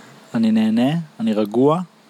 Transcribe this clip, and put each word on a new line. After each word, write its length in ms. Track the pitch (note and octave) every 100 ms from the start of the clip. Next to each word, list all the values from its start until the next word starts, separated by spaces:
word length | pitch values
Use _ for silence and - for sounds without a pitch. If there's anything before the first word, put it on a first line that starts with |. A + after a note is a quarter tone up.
| - - -
אני 160 | A#2 A2+
נהנה, 400 | A2 A2 A2 B2+ E3 D#3+ -
אני 140 | A2+
רגוע, 460 | G#2 G#2+ A#2 C#3 E3 F3 _